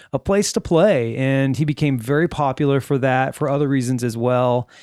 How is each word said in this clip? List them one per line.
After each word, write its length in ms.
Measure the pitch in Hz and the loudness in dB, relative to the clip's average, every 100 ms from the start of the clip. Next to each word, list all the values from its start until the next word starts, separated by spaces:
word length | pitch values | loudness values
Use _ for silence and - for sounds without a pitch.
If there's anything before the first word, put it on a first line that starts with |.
| - | -8
a 60 | 139 | -6
place 340 | - 196 202 | 0 0 0
to 80 | 214 | -4
play. 560 | - 165 208 147 113 123 | 0 4 4 2 0 -2
And 400 | 135 135 135 120 | 0 0 0 0
he 80 | 151 | -2
became 320 | - 151 131 | 0 0 -2
very 320 | 110 143 170 | 0 0 0
popular 500 | - 139 131 143 139 | 0 -2 0 0 0
for 180 | - 139 | 0 0
that, 340 | 131 127 135 - | 2 0 0 -2
for 140 | 151 | -2
other 180 | 143 143 | 0 0
reasons 360 | 135 123 127 | 0 0 -2
as 120 | 120 113 | -2 -2
well. 540 | 120 123 127 123 - - | 0 2 2 0 -4 -14